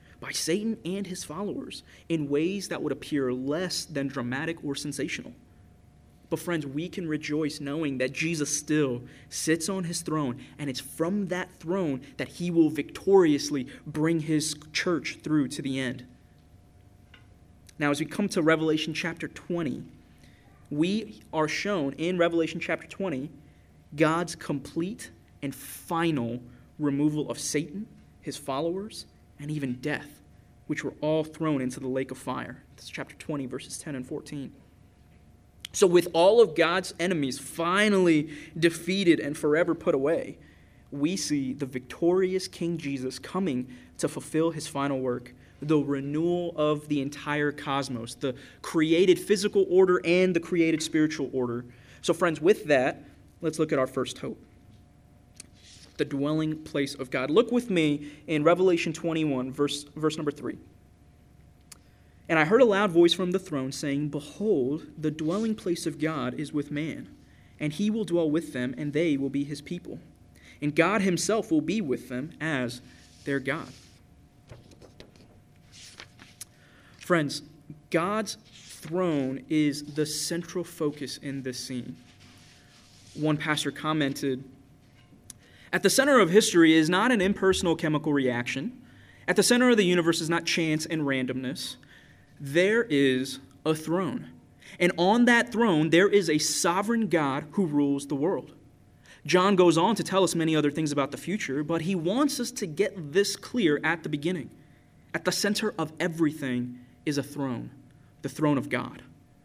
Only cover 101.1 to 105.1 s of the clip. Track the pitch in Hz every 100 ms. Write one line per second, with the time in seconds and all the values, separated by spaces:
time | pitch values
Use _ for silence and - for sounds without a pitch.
101.1 | 120 - 208 - 135 151 165 165 190 160
102.1 | 233 294 262 233 - 190 147 214 196 147
103.1 | 165 202 - - 247 175 147 156 165 160
104.1 | 151 156 180 120 - - - _ _ -